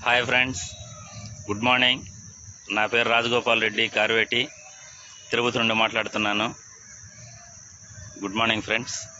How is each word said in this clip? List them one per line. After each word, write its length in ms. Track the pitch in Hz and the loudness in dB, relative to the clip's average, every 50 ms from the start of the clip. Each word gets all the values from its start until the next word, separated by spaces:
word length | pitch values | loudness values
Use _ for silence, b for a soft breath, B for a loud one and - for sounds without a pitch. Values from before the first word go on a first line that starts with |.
| - | 2
Hi 200 | 123 120 123 120 | 4 2 4 4
friends, 500 | 117 120 127 127 131 127 - - - - - - - - - - - - - - - - - - | 4 4 4 4 4 0 -6 -8 -12 -12 -16 -16 -16 -16 -16 -16 -16 -16 -14 -14 -14 -14 -14 -6
Good 160 | - 101 101 117 | -4 -4 0 4
morning. 420 | 123 127 127 127 123 127 127 - - - - - - - - - - - - - - | 4 4 6 4 4 2 0 -4 -14 -18 -18 -18 -20 -20 -20 -20 -20 -20 -20 -12 -4
నా 140 | 101 107 107 | 0 0 0
పేరు 240 | 104 113 117 117 113 | 2 2 2 4 4
రాజగోపాల్ 520 | 117 117 117 117 120 120 110 120 113 113 | 4 4 4 4 2 2 4 2 2 4
రెడ్డి, 260 | 110 107 104 110 113 | 2 0 2 0 -2
కార్వేటి, 640 | 107 - 107 107 110 113 113 107 - 120 120 131 156 - - - - - - - - - - - - - - - - | 0 2 0 2 2 4 2 2 2 0 -2 -2 -2 -6 -18 -20 -20 -20 -20 -20 -20 -20 -20 -20 -20 -20 -20 -6 -2
తిరుపతి 280 | - 117 120 120 113 | 0 2 2 2 2
నుండి 160 | 123 117 113 110 | 2 0 2 2
మాట్లాడుతున్నాను. 840 | 110 113 110 113 113 107 104 - 107 107 104 104 107 107 123 147 - - - - - - - - - - - - - - - - - - - - - - - - - - - - - - - - - 98 | 2 2 2 2 -2 -2 -2 -2 -2 0 0 0 0 -2 -2 -4 -10 -18 -20 -20 -20 -20 -20 -20 -20 -20 -20 -20 -20 -20 -20 -20 -20 -20 -20 -20 -20 -20 -20 -20 -20 -20 -20 -18 -16 -16 -16 -14 -10 -8
Good 100 | 98 95 | -4 0
morning 280 | 110 113 113 110 107 | 0 2 2 2 0
friends 460 | 98 - 107 113 120 - - - - - - | 0 -2 -2 -2 -2 -4 -10 -10 -10 -14 -18